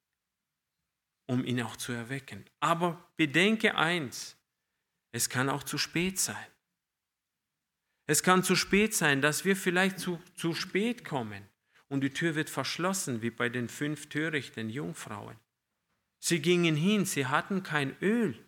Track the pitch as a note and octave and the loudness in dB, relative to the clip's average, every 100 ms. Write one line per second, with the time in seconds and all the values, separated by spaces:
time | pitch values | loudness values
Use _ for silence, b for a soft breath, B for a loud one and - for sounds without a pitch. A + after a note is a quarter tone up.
0 | _ _ _ _ _ _ _ _ _ _ | _ _ _ _ _ _ _ _ _ _
1 | _ _ - B2+ B2+ B2 A#2 - - A#2+ | _ _ -4 -2 0 -2 -4 -8 -8 -8
2 | A#2 C3+ C3 G2+ - _ D3+ E3+ F3 E3 | -8 -10 -10 -16 -18 _ 0 2 0 -2
3 | - - D#3 D3 G3+ A3 G#3+ - D#3 F3 | -6 -2 2 4 4 4 2 4 2 0
4 | B2 - - - _ _ _ _ _ _ | -4 -8 -14 -16 _ _ _ _ _ _
5 | _ A#2 - B2+ C3+ C#3 - C#3+ - E3 | _ -4 -2 0 0 -2 -4 -4 -2 -2
6 | F#3 F#3+ - G2+ - _ _ _ _ _ | -2 -2 -4 -6 -14 _ _ _ _ _
7 | _ _ _ _ _ _ _ _ _ _ | _ _ _ _ _ _ _ _ _ _
8 | - D3+ F#3 F#3 F#3 F3+ - F#3+ G#3+ - | 0 4 6 6 6 2 4 4 4 2
9 | D#3 C#3 D3 D3 F#3 F#3+ F#3+ F3+ F#3+ F#3+ | 4 4 4 2 0 0 2 2 2 0
10 | F3+ E3+ - - E3 D#3 F#3 F#3 A#3 A#3 | -6 -6 -10 -6 -4 -4 -2 0 0 -2
11 | - C#3 A2 G2+ G2+ _ b b b C#3 | -6 -6 -4 -10 -16 _ b b b -2
12 | C3+ - E3 D3+ D3+ - C3 - F3+ F#3+ | -2 0 -2 0 -2 -4 -4 -2 -2 -2
13 | - A2+ A#2 A#2 A#2+ B2 A#2 - D3 D3+ | -4 -4 -4 -2 -2 -2 -6 -4 -6 -6
14 | - D3 D#3+ D3+ B2 - A2+ B2 E3+ D#3+ | -8 -4 -2 -4 -6 -8 -8 -8 -10 -10
15 | - G#2 A2 A2+ _ _ _ _ _ _ | -12 -12 -12 -18 _ _ _ _ _ _
16 | _ _ - E3+ D#3+ F3 E3+ D3+ F#3 G#3+ | _ _ -2 0 4 4 4 4 2 2
17 | F#3 C#3 C3 D3+ - F#3+ F#3 D3+ C3+ - | 2 -2 0 0 0 -4 -2 -2 -2 -2
18 | F3+ A#3+ F#3+ A2+ | 0 2 0 -4